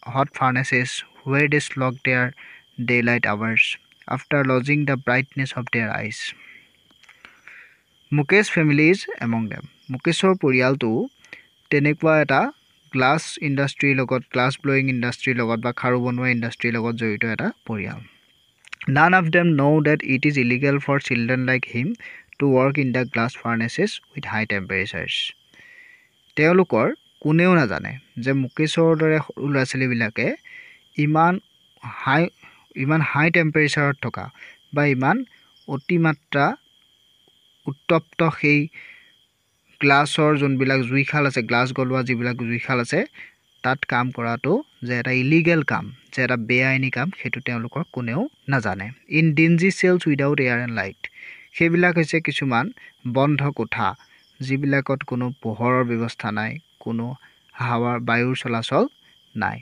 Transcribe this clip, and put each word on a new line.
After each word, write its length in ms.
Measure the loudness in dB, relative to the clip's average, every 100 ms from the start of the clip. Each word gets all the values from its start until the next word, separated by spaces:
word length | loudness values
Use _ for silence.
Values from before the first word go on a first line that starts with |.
hot 300 | -6 -2 -2
furnaces 680 | -2 0 0 0 -2 -2 -6 -14 _
where 240 | -2 0 2
they 120 | 2
slog 380 | -2 -2 -2 -2
their 300 | 0 0 0 -4 -20 -20 _ -8
daylight 420 | 0 2 2 2 0
hours, 500 | -2 -2 0 -2 -6 _ _ -8
after 360 | -8 -2 0
losing 420 | 2 0 2 0 0
the 100 | -2
brightness 560 | 0 -2 -2 -6 -6
of 120 | -6 -4
their 180 | -4 -2
eyes. 400 | -4 -8 -10 -12 -14 -20 -20 _ _ _ _ -20 _ -20 _ -20 -20 -20 _ _ _ _
মুকেশ 340 | -2 4 2 2
ফেমিলি 360 | 2 2 4 4
ইজ 100 | 2 -2 -6
এমং 220 | -4 -2 -4
দেম। 160 | -8 -16 _ -12
মুকেশৰ 420 | -6 -2 0 2 2
পৰিয়ালটো 480 | 2 2 2 2 0 0 -2 -8 _ -20 _ _ _
তেনেকুৱা 440 | 0 2 2 4 4
এটা 200 | 4 2 2 -4 _ _ _
গ্লাছ 300 | 0 2 2 -2 -6
ইণ্ডাষ্ট্ৰীৰ 520 | -4 -2 -2 0 0 0
লগত, 260 | 0 -2 -2
গ্লাছ 220 | 0 0 0
ব্লয়িং 240 | 0 0 0
ইণ্ডাষ্ট্ৰীৰ 480 | -2 -2 -2 -2 0
লগত 220 | 0 -2
বা 120 | -4
খাৰু 240 | -2 0 0
বনোৱা 280 | 0 -2 0
ইণ্ডাষ্ট্ৰীৰ 420 | -2 -4 -4 -2
লগত 200 | -2 -2 -2
জড়িত 280 | -2 -2 -4
এটা 140 | -2 -4 -6
পৰিয়াল। 360 | -8 -8 -8 -10 -16 _ _ _ _ _ _ -8 0
None 260 | 4 6
of 120 | 6 4
them 180 | 4 4
know 200 | 4 6 4
that 200 | 4 2
it 200 | 2 0
is 100 | 2 2
illegal 400 | 2 2 2 0
for 160 | 0 -2
children 420 | 0 -2 0 0 0
like 200 | 0 -2
him 220 | -4 -4 -6 -12 -20 _ -2
to 80 | 2
work 260 | 4 4 2
in 100 | 0
the 100 | -2
glass 280 | -2 -2 -4
furnaces 560 | -4 -4 -2 -2 -2 -2 -4 -14
with 140 | -14
high 220 | -6 -4 -2
temperatures। 600 | -4 -2 -4 -2 -6 -6 -6 -6 -12 _ -20 -20 -20 -20 -20 _ _ _ 0
তেওঁলোকৰ 500 | 4 4 4 2 0 -2 _ _
কোনেও 320 | 0 4 4
নাজানে 380 | 4 2 -2 -6 -12 -14 -6
যে 140 | -2
মুকেশৰ 560 | -2 -2 -2 -2 2 4 4
দৰে 180 | 2 0
সৰু 240 | -2 -6 -2
ল'ৰা-ছোৱালীবিলাকে 800 | 0 0 -2 -2 0 -2 -2 -4 -4 -12 -20 -20 -20 _ -2
ইমান 380 | 0 4 2 2 -6 _ _ _
হাই, 400 | -18 -8 0 0 0 -4 -20 _ _ -6
ইমান 240 | 0 0 0
হাই 180 | 0 2
টেম্পাৰেচাৰত 640 | 2 2 2 2 2 0 -2
থকা 240 | -6 -8 -12 -16 -20 -20 _
বা 100 | -2 0
ইমান 300 | 2 0 0 -4 _ _ _ -10
অতিমাত্ৰা 760 | -8 -2 2 2 0 _ 0 0 -2 _ _ _ _ _ _ _ _ _ _ -12
উত্তপ্ত 500 | -8 -2 -2 -2 -2 -2 0
সেই 200 | 2 2 0 -8 -20 -20 _ _ _ _ _ _ _ -2
গ্লাছৰ 520 | 2 4 2 2 2 2
যোনবিলাক 400 | 0 0 0 0 0
জুইশাল 360 | 0 0 0 0
আছে, 100 | 0 0
গ্লাছ 180 | 0 0 -2
গলোৱা 220 | -2 -2 -2
যিবিলাক 280 | -2 -4 -4 -4
জুইশাল 300 | -4 -2 -2
আছে, 160 | 0 -2 -4 -8 -20 _ _ _
তাত 140 | -4 -4 -2
কাম 140 | -2 -2 -4
কৰাটো 360 | -6 -4 -2 -2 -4 _ -6
যে 80 | -4
এটা 120 | -2 0
ইলিগেল 400 | 2 4 4 2 0
কাম, 140 | -4 -6 -14 _
যে 60 | -4 -2
এটা 100 | -2 0
বেআইনী 420 | 2 2 0 -2 -2
কাম, 120 | -4 -6
সেইটো 180 | -8 -8 -6
তেওঁলোকৰ 360 | -6 -6 -8 -8 -6
কোনেও 240 | -4 -4 -6 -8 -4
নাজানে। 340 | -2 -2 -4 -8 -14 -4 2
ইন 80 | 4 4
ডিনজি 320 | 4 4 2 2
চেলছ 220 | 2 2 2
উইদাউট 280 | 2 2 0 0
এয়াৰ 120 | 0
এণ্ড 100 | -2 -4
লাইট, 200 | -6 -10 -18 -18 -20 -20 -12 0
সেইবিলাক 380 | 2 4 2 2
হৈছে 200 | 0 0 -2
কিছুমান 400 | -4 0 0 -2 -8 -20 _ -4 0
বন্ধ 240 | 2 2 0 -4
কোঠা, 300 | -6 -2 -4 -4 _ _ _ -12 -6
যিবিলাকত 540 | -4 0 0 -2 -6 -6
কোনো 160 | -6 -6 -6
পোহৰৰ 400 | -8 -4 0 0 0
ব্যৱস্থা 380 | -2 -6 -6 -6 -4
নাই, 140 | -6 -8 -16 _
কোনো 220 | -8 -6 -6 -12 -18 _ _ -8
হাৱাৰ, 380 | -4 -2 0 -2 0
বায়ুৰ 260 | 0 0 -2
চলাচল 420 | -4 -4 0 0 0 -4 _ _ _ -4
নাই। 160 | -4 -4